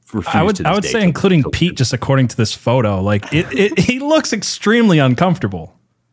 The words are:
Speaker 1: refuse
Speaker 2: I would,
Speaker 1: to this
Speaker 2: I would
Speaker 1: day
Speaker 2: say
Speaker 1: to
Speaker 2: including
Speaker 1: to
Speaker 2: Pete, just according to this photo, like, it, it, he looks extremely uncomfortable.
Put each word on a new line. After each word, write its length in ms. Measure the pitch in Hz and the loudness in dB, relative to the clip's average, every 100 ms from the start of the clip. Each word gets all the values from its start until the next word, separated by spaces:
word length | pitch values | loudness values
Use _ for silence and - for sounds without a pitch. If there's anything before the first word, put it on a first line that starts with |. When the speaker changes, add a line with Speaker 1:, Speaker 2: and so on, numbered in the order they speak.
| - | -10
Speaker 1:
refuse 220 | 110 - | -8 -4
Speaker 2:
I 80 | 151 | 0
would, 140 | 175 196 | 0 0
Speaker 1:
to 60 | |
this 80 | 156 | -2
Speaker 2:
I 40 | |
would 80 | 196 | -2
Speaker 1:
day 40 | - | -2
Speaker 2:
say 120 | 233 | 0
Speaker 1:
to 40 | |
Speaker 2:
including 380 | 196 135 196 175 | 0 0 2 2
Speaker 1:
to 80 | 123 | 0
Speaker 2:
Pete, 260 | - 175 - | 0 -2 0
just 160 | 127 | -2
according 360 | 123 - 135 123 | -2 0 0 0
to 80 | - | 0
this 180 | 110 | -2
photo, 480 | - - 120 107 95 | -2 0 0 2 0
like, 280 | 98 104 - | 0 -2 0
it, 120 | 147 180 | -2 -2
it, 260 | - 202 320 | 0 0 2
he 200 | - 254 | 0 0
looks 340 | 285 311 - | 2 0 0
extremely 680 | 220 - - - 233 226 160 | -4 -4 -4 0 4 4 4
uncomfortable. 760 | 135 120 180 170 110 92 80 _ _ _ _ | 4 2 0 0 -4 -6 -12 _ _ _ _